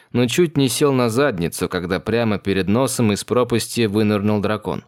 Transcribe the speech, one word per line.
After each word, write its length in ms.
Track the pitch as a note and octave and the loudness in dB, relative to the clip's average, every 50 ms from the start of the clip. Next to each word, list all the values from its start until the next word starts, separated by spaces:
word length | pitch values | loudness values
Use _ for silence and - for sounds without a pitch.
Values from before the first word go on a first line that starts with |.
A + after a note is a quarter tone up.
| - _ | -14 _
но 160 | - A#2+ B2+ | -2 0 0
чуть 300 | A#2+ - F3 F3+ D#3 - | 0 2 2 0 2 2
не 120 | C#3+ C#3 B2 | 0 0 0
сел 240 | - - D3 C#3+ C3+ | 0 2 2 2 2
на 160 | B2+ B2 A#2 | 2 2 2
задницу, 600 | G#2+ B2+ D3 C#3 G#2+ E2+ E2+ D#2 - - F2+ - | 2 2 0 0 0 -2 -4 -4 -4 -4 -4 -4
когда 300 | - F2+ F2 F2 F#2+ F2 | -4 -4 -4 -2 -4 -4
прямо 380 | - - A2 A#2 A#2 A2 G2+ | -2 -2 0 0 0 0 -2
перед 300 | F#2 - G2 F#2 F#2+ F#2 | -2 -2 -2 0 0 0
носом 440 | F2+ G#2 B2 C3+ B2 - - A#2+ G#2 | 0 2 2 0 0 0 0 0 2
из 120 | G2+ - - | 0 0 -2
пропасти 640 | - A2 B2 B2 A#2 A#2+ A2 - - - A#2+ A2+ | -2 0 0 0 2 0 -2 -2 -2 -2 0 0
вынырнул 560 | G#2 G2 G#2+ G#2+ G#2 G#2+ G2+ G2 G#2 G#2+ G#2 | 0 2 2 2 2 2 2 0 0 0 0
дракон. 420 | F#2 G#2 G#2+ G#2 - F#2 C#2 - - | 0 -2 -4 -4 -4 -6 -8 -8 -8